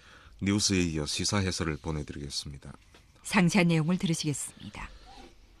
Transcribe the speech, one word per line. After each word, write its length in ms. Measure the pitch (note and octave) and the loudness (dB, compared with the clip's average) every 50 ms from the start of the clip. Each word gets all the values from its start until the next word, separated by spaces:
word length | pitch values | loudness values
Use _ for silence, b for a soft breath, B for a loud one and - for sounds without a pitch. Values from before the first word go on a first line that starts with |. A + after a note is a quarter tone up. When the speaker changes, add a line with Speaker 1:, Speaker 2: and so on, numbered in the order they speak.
| B B B B B B B B F#2+ | B B B B B B B B 0
Speaker 1:
뉴스에 380 | F#2+ G2+ G#2+ G#2 - G2 F#2 | 2 2 4 4 4 4 4
이어 260 | F2 E2+ D#2 D#2 D2+ | 4 2 2 -2 -2
시사 300 | D2+ - - F2+ - G#2+ | -2 -2 -2 -2 0 0
해설을 400 | G2+ F#2+ F#2 F2 - F2+ E2 D2+ | 0 0 0 -2 -2 -2 -2 -2
보내드리겠습니다. 960 | D2 - E2 D#2 D2+ D2 C#2+ D2+ D2+ C#2+ C#2+ - - - D2+ C#2+ C#2 - D2 - - _ - _ - - _ _ - - | -4 -4 -4 -4 -4 -4 -6 -8 -10 -10 -8 -8 -8 -8 -10 -12 -14 -14 -16 -18 -20 _ -20 _ -20 -20 _ _ -18 -10
Speaker 2:
상세한 460 | - - A3 F3+ E3+ - G#3+ F3 E3+ | -2 2 4 4 4 6 4 4 6
내용을 280 | E3 D#3+ D3+ D#3+ F3+ | 4 4 2 2 0
들으시겠습니다. 920 | F3+ - E3 E3 - - D3+ C#3 - - - - - - G2+ - - - - - - - - - - - - - - - - - - | 0 0 -2 -2 -2 -2 -4 -4 -4 -6 -10 -12 -16 -18 -16 -14 -14 -14 -14 -16 -18 -20 -20 -20 -20 -20 -20 -20 -20 -20 -20 -20 -20